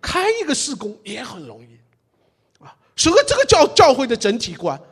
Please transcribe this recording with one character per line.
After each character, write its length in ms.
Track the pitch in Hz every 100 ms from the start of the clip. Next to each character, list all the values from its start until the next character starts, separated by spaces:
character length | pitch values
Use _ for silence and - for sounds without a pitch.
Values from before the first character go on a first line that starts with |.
开 240 | - - 392 453
一 40 |
个 100 | 339
事 200 | 277 -
工 220 | 240 208 208
也 180 | - 226
很 180 | 254 190 139
容 140 | 110
易， 1000 | 117 113 _ _ _ _ _ _ _ _
啊， 100 | - _ _ -
所 160 | 311
以 20 | 392 571
这 100 | 554
个 80 |
叫 220 | 539 381 294
教 180 | - 359
会 140 | 262 262
的 100 | 226
整 220 | 208 226
体 160 | 190
观。 260 | 160 170 139 -